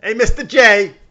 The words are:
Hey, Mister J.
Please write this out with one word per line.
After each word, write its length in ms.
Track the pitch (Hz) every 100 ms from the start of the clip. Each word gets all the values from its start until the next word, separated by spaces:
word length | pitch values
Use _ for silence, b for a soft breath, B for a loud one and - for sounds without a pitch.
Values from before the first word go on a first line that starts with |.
Hey, 140 | 190
Mister 300 | 220 233 -
J. 500 | - 262 240 202 196 131 _